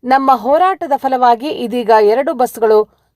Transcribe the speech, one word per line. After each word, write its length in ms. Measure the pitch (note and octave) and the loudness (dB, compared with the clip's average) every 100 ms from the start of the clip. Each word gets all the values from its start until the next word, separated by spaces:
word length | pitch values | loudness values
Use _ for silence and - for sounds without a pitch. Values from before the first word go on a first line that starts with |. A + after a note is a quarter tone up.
ನಮ್ಮ 320 | B3 C4+ C4+ C4 | 0 0 2 0
ಹೋರಾಟದ 560 | G#3+ D4 F#4 F#4+ E4 C#4 | 2 2 2 -2 -4 -4
ಫಲವಾಗಿ 540 | C4+ C4 B3 A#3 C#4 | -2 0 2 0 -2
ಇದೀಗ 420 | - A#3+ B3 A3 A3 | -8 -6 -6 0 2
ಎರಡು 320 | G#3 A3+ C#4+ | 4 0 -2
ಬಸ್ಗಳು 680 | C#4 B3 - A3 G#3+ G#3+ _ _ | -2 -4 -2 2 2 0 _ _